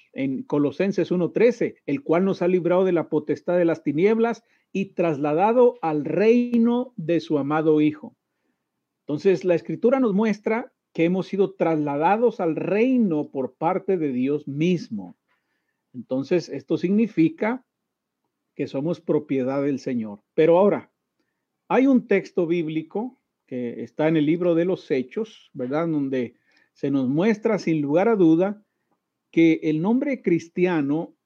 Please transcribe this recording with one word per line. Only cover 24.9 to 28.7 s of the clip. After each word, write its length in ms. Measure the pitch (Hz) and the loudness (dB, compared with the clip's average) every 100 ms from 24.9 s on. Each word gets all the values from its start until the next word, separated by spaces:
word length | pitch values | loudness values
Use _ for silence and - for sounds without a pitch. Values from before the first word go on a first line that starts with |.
Hechos, 600 | 139 127 208 220 - _ | -4 -2 -8 -8 -12 _
¿verdad? 340 | 139 127 147 170 | -10 -6 -4 -2
Donde 480 | 156 135 131 120 - _ _ _ | -2 -2 -2 -4 -10 _ _ _
se 180 | _ 143 | _ -2
nos 180 | 139 127 | 0 0
muestra 520 | 147 214 214 226 196 | 0 0 0 -2 -2
sin 200 | 165 160 | 0 -2
lugar 280 | 139 160 214 | 0 2 2
a 80 | 214 | 4
duda 480 | 165 165 190 208 _ | 4 4 2 -4 _